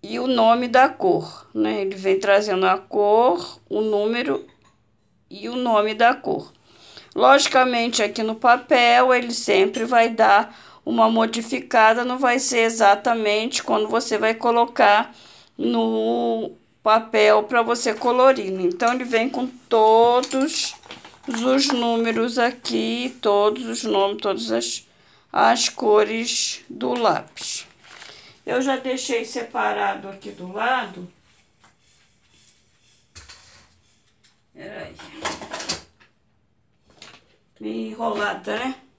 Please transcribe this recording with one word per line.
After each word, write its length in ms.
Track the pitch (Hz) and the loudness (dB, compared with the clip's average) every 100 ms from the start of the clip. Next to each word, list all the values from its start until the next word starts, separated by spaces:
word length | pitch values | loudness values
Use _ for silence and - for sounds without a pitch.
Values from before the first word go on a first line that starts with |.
e 160 | 202 233 | -8 -6
o 80 | 247 | -2
nome 400 | 247 226 233 247 | 2 4 2 2
da 220 | 247 269 | 4 4
cor, 580 | - 185 - - - - | 2 0 0 -4 -16 -12
né? 260 | 220 214 208 | -4 -2 -2
Ele 160 | 196 190 | -4 -4
vem 240 | 190 190 | -2 0
trazendo 460 | 190 196 208 185 185 | 4 4 4 0 2
a 120 | 190 | 0
cor, 840 | - 214 208 214 247 349 - - _ | -2 0 4 6 4 2 -6 -16 _
o 100 | 208 | -2
número 640 | 220 208 214 240 262 - - _ _ _ _ _ _ _ _ | 0 0 0 -2 -2 -4 -6 _ _ _ _ _ _ _ _
e 180 | 196 214 | -14 -8
o 80 | 254 | -6
nome 380 | 247 214 214 | 0 0 0
da 200 | 214 233 | 2 2
cor. 380 | 262 - - - _ _ _ - - - - | 2 -4 -6 -8 _ _ _ -20 -20 -12 2
Logicamente, 880 | 254 277 277 262 254 240 233 240 | 6 6 4 2 2 0 -2 -2
aqui 180 | 208 208 | -2 -2
no 140 | 220 226 | -6 0
papel, 800 | 247 247 - 262 240 240 254 | 2 2 4 4 6 4 4
ele 200 | 254 240 | 2 0
sempre 520 | 233 - 311 392 - 226 | -6 0 2 2 0 0
vai 240 | 247 233 | 2 2
dar 580 | 226 214 202 233 - - - - | 2 4 4 2 -10 -20 -14 -6
uma 240 | 233 220 | 2 2
modificada, 960 | 226 226 226 226 254 - 240 220 226 | 2 0 -2 -6 -8 -2 4 4 4
não 140 | 247 254 | -2 -2
vai 220 | 269 240 | 0 0
ser 220 | 247 240 | 0 0
exatamente 1000 | 226 226 208 202 247 226 214 214 226 - | 0 2 4 4 0 -2 0 -2 -2 -6
quando 260 | - 220 214 | -2 -2 0
você 300 | 226 233 214 | -2 -2 -2
vai 160 | 220 | -2
colocar 840 | 226 240 233 233 - 220 208 233 - - - _ - | 0 0 2 0 2 4 4 0 -12 -20 -20 _ -6
no 960 | 226 233 226 220 226 240 233 226 214 - _ _ | -2 0 -2 -2 -2 -2 -2 -4 -6 -12 _ _
papel 640 | 214 220 226 220 214 214 | 0 0 0 2 4 4
pra 180 | 214 247 | 2 -2
você 320 | 226 240 240 | 0 -2 -2
colorir. 580 | 220 240 247 262 262 190 190 | -2 -2 4 4 4 -4 -4
Então, 320 | 175 175 233 | -4 0 -2
ele 100 | 254 | -2
vem 260 | 240 226 247 | -2 -2 -2
com 160 | 262 254 | -4 -8
todos 1300 | - _ 226 220 226 233 247 247 262 277 - - - - - - - - | -10 _ 2 6 6 6 4 0 -2 -2 -2 -6 -8 -20 -20 -20 -18 -10
os 400 | 226 247 262 277 | -4 0 0 0
números 720 | 254 233 226 233 226 240 233 | 0 0 0 -2 -2 -2 0
aqui, 760 | 240 254 - 226 226 240 247 - | -2 -2 -6 -4 -4 -4 -8 -4
todos 460 | 220 202 208 214 233 | 0 2 2 0 -8
os 160 | 240 | -8
nomes, 380 | 220 202 196 202 | -4 0 0 -2
todas 300 | 202 190 226 | -4 -4 -4
as, 360 | 233 233 - _ _ _ _ _ | -4 -4 -8 _ _ _ _ _
as 380 | - - 240 - | 0 2 2 -2
cores 920 | - 233 208 208 226 240 - - - _ | -2 2 4 4 -2 -4 -4 -4 -8 _
do 300 | - 247 247 | -8 -4 0
lápis. 680 | 220 156 - - - - - _ - - - - - _ | 0 -2 -6 -14 -10 -10 -12 _ -20 -20 -20 -20 -20 _
Eu 180 | - 247 | -6 -4
já 160 | 269 262 | -2 -4
deixei 480 | 262 262 - 233 226 | -4 -6 -4 -4 -4
separado 840 | 240 233 - 202 208 202 196 196 | -10 -8 -4 -4 -2 -4 -6 -12
aqui 240 | 196 208 | -16 -18
do 200 | - 180 | -16 -12
lado. 560 | 202 233 254 202 180 180 _ _ _ _ _ _ _ _ _ _ _ _ _ _ _ _ _ _ _ _ - - - - - _ _ _ _ _ _ _ _ _ - | -6 -2 -2 -6 -14 -20 _ _ _ _ _ _ _ _ _ _ _ _ _ _ _ _ _ _ _ _ -20 -20 -20 -20 -20 _ _ _ _ _ _ _ _ _ -20
Peraí. 400 | 294 - 622 - - 320 - - - - - - - _ _ _ _ _ _ _ _ _ _ _ - - _ _ _ _ | -18 -16 -18 -18 -20 -12 -12 -10 -14 -14 -10 -10 -12 _ _ _ _ _ _ _ _ _ _ _ -20 -20 _ _ _ _
Meio 320 | 214 113 220 | -12 -10 -10
enrolada, 640 | 214 226 208 208 190 208 214 | -8 -6 -4 -6 -6 -8 -6
né? 180 | 262 262 _ | -6 -10 _